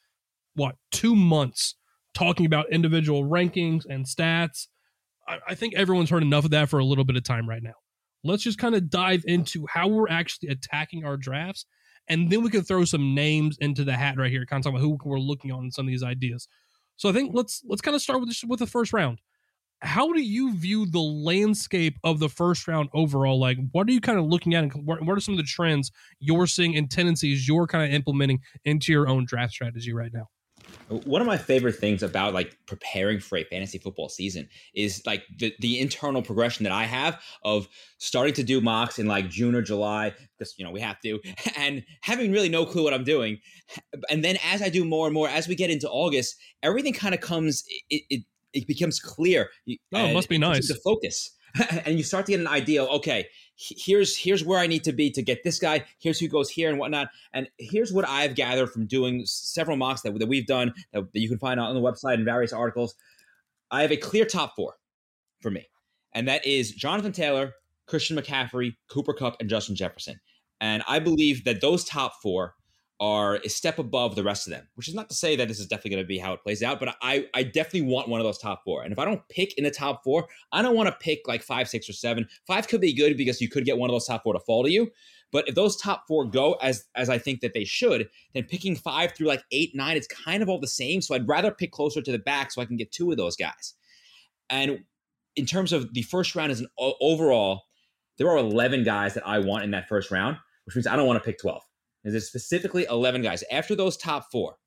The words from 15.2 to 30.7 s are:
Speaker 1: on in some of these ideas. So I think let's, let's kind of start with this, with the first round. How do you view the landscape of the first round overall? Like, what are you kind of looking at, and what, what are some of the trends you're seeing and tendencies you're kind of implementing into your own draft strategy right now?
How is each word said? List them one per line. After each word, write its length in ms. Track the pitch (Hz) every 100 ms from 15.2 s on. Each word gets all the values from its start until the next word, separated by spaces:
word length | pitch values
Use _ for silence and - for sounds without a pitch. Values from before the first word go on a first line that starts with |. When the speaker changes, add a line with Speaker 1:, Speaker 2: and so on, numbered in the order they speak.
| 135 143 135
Speaker 1:
on 100 | 127
in 80 | 127
some 140 | 139 131
of 40 |
these 140 | 127
ideas. 460 | 123 127 127 120 - _ _ _ _ -
So 100 | 202
I 60 |
think 180 | 214 277
let's, 300 | 240 233 - 240
let's 160 | 202
kind 140 | 302 294
of 60 |
start 180 | - 262
with 80 | 240
this, 160 | 233
with 160 | 233 240
the 80 | 247
first 240 | 240 226
round. 300 | 220 139 117 _ _ _ _ _ _
How 320 | 147 190 311
do 100 | 339
you 320 | 233 220 262
view 320 | 185 180 214 196
the 140 | 170
landscape 1000 | 156 151 156 185 214 208 - 185 165 -
of 160 | 165 156
the 80 | 151
first 400 | - 175 165 -
round 220 | 160 143
overall? 460 | 151 156 139 135 131
Like, 180 | 127 127 131
what 160 | 170 214
are 60 |
you 80 | 254
kind 180 | 247 208
of 60 | 156
looking 280 | 175 170
at, 120 | 170 147
and 200 | 151 147
what, 160 | 160 160
what 100 | 196
are 60 |
some 140 | 208 185
of 20 |
the 80 | 143
trends 480 | - 165 147 135 - - _
you're 260 | 143 165 180
seeing 300 | - 170 156
and 160 | 143
tendencies 560 | - 175 160 147 139 127
you're 200 | 160 170
kind 200 | 165 147
of 80 | 147
implementing 460 | 139 139 139 131 - - 147
into 260 | 151 151
your 160 | 151 135
own 160 | 131
draft 300 | 123 120 120
strategy 400 | - 117 117 120
right 180 | 117 117
now? 140 | 117 110 _ _ _ -